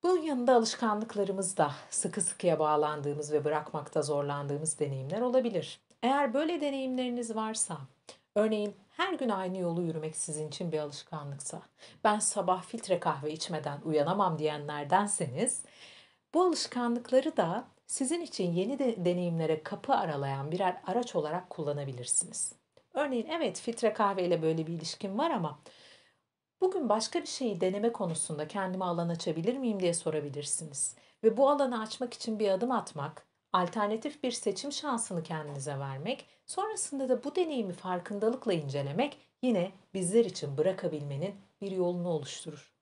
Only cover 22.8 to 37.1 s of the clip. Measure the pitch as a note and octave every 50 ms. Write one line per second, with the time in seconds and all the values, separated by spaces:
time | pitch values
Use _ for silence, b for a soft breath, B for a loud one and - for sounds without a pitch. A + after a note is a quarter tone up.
22.8 | _ _ _ - D4 C#4+ C4 A#3+ A3 D#4+ D#4 E4+ D#4 G#3+ E3+ - - - A3+ -
23.8 | - A3 G#3+ - G#3+ G3+ G3 F#3 F3+ F3 E3+ E3 D#3+ D#3+ D#3+ E3 D#3+ D#3 E3+ E3
24.8 | D#3 E3 - - - G3 F#3+ A3 D4+ E4+ D4+ A3+ E3+ D#3 D3 - B B B B
25.8 | B B B B B B B B B _ _ _ _ _ _ _ F#4 F#4 F#4+ F#4+
26.8 | D4 A3 G#3 A3 A3 - - F4 - - - - C4+ A3+ G3+ E3+ F3+ F#3 F#3+ G3+
27.8 | G#3 A#3 A#3 - G#3 F3 D#3+ E3 - - D#3+ D3 D#3 D3+ - G3+ F#3+ F#3 F#3 F#3
28.8 | F#3+ F3+ F3 E3 E3+ E3+ E3+ E3 - F3+ D#3+ D#3+ E3 G#3+ B3 C#4 C4 A#3 G#3+ G3
29.8 | F#3 F3 E3+ E3 - E3 D#3 D#3 C#3+ D3 C3+ C#3+ C#3+ - - - E3 D3+ C#3 -
30.8 | - - b b b b b b - A3 G#3 A3 C#4 C4+ C#4+ C#4 C#4 B3+ A#3+ A3
31.8 | A3 G#3+ - - B3+ A#3+ - - - A#3 A3 G#3 G#3+ G3 F#3+ F#3 A#3 B3 C4 A3
32.8 | F3+ - - D3 C#3 D#3 E3 - - _ _ _ _ _ - F#3 F3+ F3 - A3+
33.8 | G#3 G#3 A3 A3 - D4 D4 - - B3+ A#3+ - - A3+ G3 - - C#4+ C#4+ -
34.8 | - D4+ B3+ A3+ - - G3 E3+ D#3+ - E3+ D#3 D3+ D3 C#3+ C#3+ C3+ D3 C#3+ C3+
35.8 | C#3 C#3 C3+ C3+ D3 G#3 C4+ - b b b b b - - - G4 A4 G#4+ F#4
36.8 | - - C#4+ C4+ C4+ B3